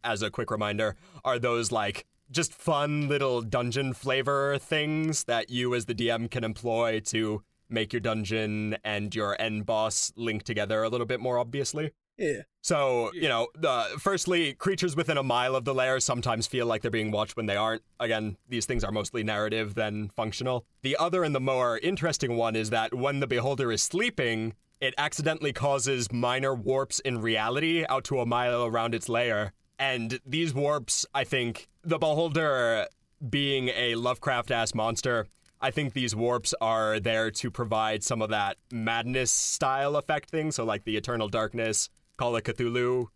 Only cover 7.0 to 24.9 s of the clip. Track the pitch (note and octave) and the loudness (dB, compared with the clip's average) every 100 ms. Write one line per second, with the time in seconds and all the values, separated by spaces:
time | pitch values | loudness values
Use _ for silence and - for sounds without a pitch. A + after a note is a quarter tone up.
7 | G#2+ A2 A2 G#2+ - _ _ A2+ G#2 A#2+ | 0 0 0 -2 -6 _ _ -2 -2 -2
8 | A2 A2 G2+ A2 G#2+ G#2+ G#2+ G#2 G#2+ G#2 | 0 -2 0 0 0 -2 -2 -4 -4 -2
9 | G#2 A2 G#2 G2+ A2 G#2+ G#2 A2 A2 - | -2 -2 -2 0 -2 -2 0 0 2 0
10 | - - A#2 G#2+ - G#2+ G2+ A2 A2+ A#2+ | -4 -4 -4 -4 -4 -4 0 0 0 -2
11 | A#2 B2 B2 B2 B2 C#3 C3 D3+ D#3 _ | -2 -2 0 0 0 -2 -4 -4 -6 _
12 | _ - F3+ A#2 - _ - D#3 C#3 B2 | _ -4 -2 -2 -6 _ 0 2 4 4
13 | A2 F3 D#3 A#2 A#2+ D#3 D#3+ B2 G#2+ B2+ | 0 0 2 2 0 0 0 2 0 0
14 | G3+ F#3+ - F3+ D#3 - F#3+ G3 F3+ D3 | 0 0 2 2 2 0 -2 0 0 0
15 | D#3+ D3 C3+ A#2+ B2+ C3 A#2+ C3 B2+ C3 | 0 2 2 2 4 2 0 2 2 2
16 | - B2 A#2+ A2+ A#2 B2+ A#2+ A2 A#2 A2+ | 2 0 0 -2 0 0 0 0 0 0
17 | A2 G#2 G#2+ - G#2+ G2+ A2 A2+ _ _ | 0 0 -2 -2 -2 0 0 -2 _ _
18 | A#2+ A2 A2 G2 _ B2 - A#2+ G2+ G#2+ | 0 0 -2 -8 _ -4 0 0 0 -2
19 | F#2+ A#2+ G#2+ G#2 G#2+ A2 G#2+ G2+ G#2+ G#2+ | -2 -4 -2 0 0 0 -2 -2 -2 -2
20 | G#2 - A2 - B2+ B2 - _ C3+ C#3+ | -6 -4 -4 -2 -2 -2 -4 _ -4 0
21 | E3 F#3 D#3+ C#3 C3 C3 B2 A2+ D3+ F#3+ | 0 2 0 0 0 2 2 0 -2 0
22 | E3 D3 C3 A#2 A#2 A2 G#2+ A2+ A2+ B2 | -2 0 0 2 2 0 0 0 0 0
23 | C3+ C#3 C3+ A#2+ B2 C#3 B2+ A2 - F3 | -2 0 0 0 0 0 0 0 0 0
24 | A#3+ - A#2+ A2+ A2+ - _ _ C3+ | -2 0 -2 0 -4 -8 _ _ -4